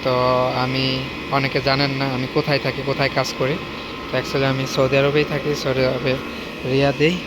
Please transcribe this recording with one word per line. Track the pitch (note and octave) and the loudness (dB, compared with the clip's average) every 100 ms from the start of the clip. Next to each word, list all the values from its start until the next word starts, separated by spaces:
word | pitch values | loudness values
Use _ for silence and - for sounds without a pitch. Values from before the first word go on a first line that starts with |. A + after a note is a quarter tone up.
তো | C3+ B2+ B2+ B2+ B2+ B2+ | 2 2 4 4 2 0
আমি, | B2+ C3 C3 C3 C3 - - | 0 0 0 -2 -4 -8 -2
অনেকে | C#3 C3+ C#3 | 0 0 0
জানেন | C3+ C3+ C#3+ | 0 2 2
না | C3+ | 0
আমি | C3+ B2+ B2+ | -2 -2 -2
কোথায় | D3+ D3+ C#3 | -2 0 0
থাকি, | C3+ C3+ C3+ | 0 -4 -4
কোথায় | C3+ C#3 | 0 0
কাজ | C3+ C3 - | 0 -2 -2
করি। | C3 C3+ - - - - - | -2 -2 -6 -10 -10 -10 -4
তো | B2+ | -4
actually | - C#3+ | -2 0
আমি | C3+ C3+ C3 | 2 0 -2
সৌদি | - C3 C3+ | 2 4 4
আরবেই | C#3 D3 | 4 2
থাকি, | D3 D3 D3 | 0 -2 -2
সৌদি | C#3+ C#3 C3 | -2 -2 2
আরবে | B2+ C3 C3 C3 - - - - | 2 2 0 -2 -4 -10 -10 -6
রিয়াদেই। | B2+ C3+ C#3 C3+ D3+ F3+ | 0 4 4 4 2 2